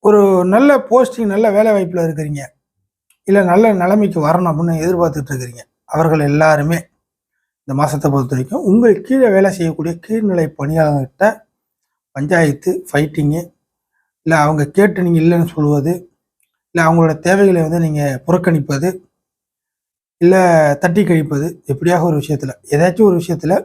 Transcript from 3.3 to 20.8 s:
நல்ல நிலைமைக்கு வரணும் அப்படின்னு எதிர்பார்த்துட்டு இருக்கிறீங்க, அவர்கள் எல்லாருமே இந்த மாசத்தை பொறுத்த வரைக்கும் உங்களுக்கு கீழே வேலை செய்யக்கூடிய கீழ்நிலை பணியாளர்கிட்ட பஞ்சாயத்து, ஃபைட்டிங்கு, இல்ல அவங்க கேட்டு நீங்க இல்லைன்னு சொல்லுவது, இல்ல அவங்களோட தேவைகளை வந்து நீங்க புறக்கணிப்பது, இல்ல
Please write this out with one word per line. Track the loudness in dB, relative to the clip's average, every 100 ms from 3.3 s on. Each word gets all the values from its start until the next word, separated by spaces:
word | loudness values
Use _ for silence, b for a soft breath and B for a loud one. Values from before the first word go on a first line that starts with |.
| 2
நல்ல | 4 4 2 2
நிலைமைக்கு | 0 0 0 0
வரணும் | 0 0 0
அப்படின்னு | -2 -2 -2
எதிர்பார்த்துட்டு | -2 0 -2 -4 -8
இருக்கிறீங்க, | -10 -12 -18 -20 _ _
அவர்கள் | -2 0 0 0
எல்லாருமே | 0 2 0 0 -4 -8 _ _ _ _ _ _ _
இந்த | -8 -4
மாசத்தை | -2 -2 -2
பொறுத்த | -2 -2
வரைக்கும் | -4 -4 -4 0
உங்களுக்கு | 2 4 2
கீழே | 0 0 2
வேலை | 2 0
செய்யக்கூடிய | 0 -4 -4 -6 -8
கீழ்நிலை | -6 -4 -2 -2 -4 -6
பணியாளர்கிட்ட | -4 0 0 0 -4 _ -2 -2 _ _ _ _ _ _ _
பஞ்சாயத்து, | -10 -2 0 0 -2 -4 -6
ஃபைட்டிங்கு, | -4 -4 -4 -2 -2 -4 -8 _ _ _ _ _ _ _
இல்ல | -2 0
அவங்க | 2 0 -2
கேட்டு | 2 2 2 0
நீங்க | 2
இல்லைன்னு | 2 2 -2
சொல்லுவது, | -2 0 0 -2 -6 -10 _ _ _ _ _ _
இல்ல | -2
அவங்களோட | 2 2 2 0
தேவைகளை | 0 2 2 2
வந்து | 0 -2 -2
நீங்க | -2 -4 -4
புறக்கணிப்பது, | -2 0 0 -2 -2 -4 -4 -6 _ _ _ _ _ _ _ _ _ _ _ _
இல்ல | 2 4 4 4 2 0